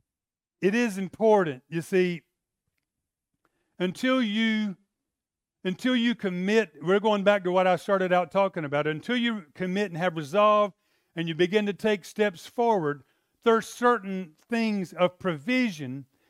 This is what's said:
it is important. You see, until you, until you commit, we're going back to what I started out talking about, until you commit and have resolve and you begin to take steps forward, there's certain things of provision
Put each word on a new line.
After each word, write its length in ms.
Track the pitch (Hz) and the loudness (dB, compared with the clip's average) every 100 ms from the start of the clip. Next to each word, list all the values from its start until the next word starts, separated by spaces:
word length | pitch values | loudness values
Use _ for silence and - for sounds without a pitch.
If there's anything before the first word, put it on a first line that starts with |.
| _ _ _ _ _ - | _ _ _ _ _ -4
it 160 | 175 226 | 0 0
is 220 | 240 190 | -2 -4
important. 640 | 185 - 220 208 165 127 - | -8 0 4 4 2 -4 -8
You 120 | 165 | -8
see, 420 | 151 190 180 170 - _ _ _ _ _ _ _ _ _ _ _ _ _ _ - | 0 0 0 -2 -12 _ _ _ _ _ _ _ _ _ _ _ _ _ _ -6
until 420 | 180 - 254 262 | -6 -2 0 0
you, 540 | 220 208 226 220 214 170 _ _ _ _ _ _ _ _ | 0 0 0 0 -2 -6 _ _ _ _ _ _ _ _
until 320 | 185 185 254 247 | -6 -2 0 0
you 200 | 233 226 | 0 -2
commit, 580 | 202 180 185 220 196 - | -4 -4 0 0 0 -4
we're 160 | 170 202 | 0 2
going 240 | 220 208 | 2 2
back 220 | 196 202 180 | 4 2 2
to 60 | |
what 140 | 180 185 | 2 2
I 120 | 170 | 2
started 340 | - 196 185 | 0 0 2
out 180 | 180 170 | 2 2
talking 360 | 196 196 180 147 | 0 -2 -2 -4
about, 220 | 143 147 | -2 -2
until 280 | 156 185 247 | -4 -4 -2
you 300 | 233 220 - | -2 -4 -10
commit 360 | - 185 190 208 | -8 -4 -2 -4
and 80 | 165 | -2
have 200 | 180 165 | -4 -4
resolve 560 | 143 190 208 208 208 - _ _ _ 170 | -2 2 4 4 0 -4 _ _ _ -8
and 140 | 165 | -4
you 40 | |
begin 320 | 160 175 208 208 | 0 2 2 0
to 80 | |
take 300 | 190 220 208 | -2 -2 -2
steps 420 | - - 208 165 - | -4 -2 -2 -2 -10
forward, 600 | - 233 208 147 143 _ _ _ _ | -2 0 2 0 -4 _ _ _ _
there's 260 | 233 226 - | 2 2 0
certain 640 | - 240 233 190 190 170 _ - | 0 0 0 -2 -8 -10 _ -6
things 420 | 233 226 208 180 | -2 -2 -2 -4
of 260 | 165 180 - | 0 0 0
provision 880 | 190 156 147 254 247 156 131 135 139 _ | -6 -4 -2 0 -2 -4 -10 -10 -14 _